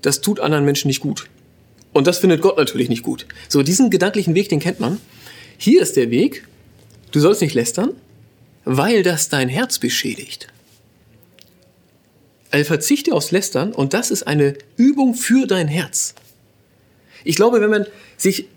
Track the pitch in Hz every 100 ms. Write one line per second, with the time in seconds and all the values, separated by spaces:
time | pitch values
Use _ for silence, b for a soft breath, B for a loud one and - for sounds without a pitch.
0 | 139 143 - 208 175 151 143 143 143 131
1 | 147 - - _ _ _ _ _ _ 151
2 | 139 175 190 170 190 - 151 - 123 117
3 | - - - B B - 143 185 254 185
4 | 185 208 180 165 202 156 160 - 117 190
5 | - B B B B B - 330 - -
6 | 120 120 240 - - _ _ _ - -
7 | - 151 151 214 160 127 117 - 233 370
8 | _ - - _ _ _ - 131 165 226
9 | 185 165 - 147 131 135 - - - -
10 | 131 - - - - _ _ _ _ _
11 | _ _ _ _ - _ _ _ _ _
12 | _ _ _ _ _ 143 147 156 - 202
13 | - - 143 180 196 - 180 226 139 196
14 | 240 208 - 147 143 139 - _ 247 285
15 | 269 233 - 247 247 190 160 151 135 -
16 | - - _ _ _ _ _ _ b b
17 | b b - 165 220 240 208 214 202 B
18 | B B 190 190 -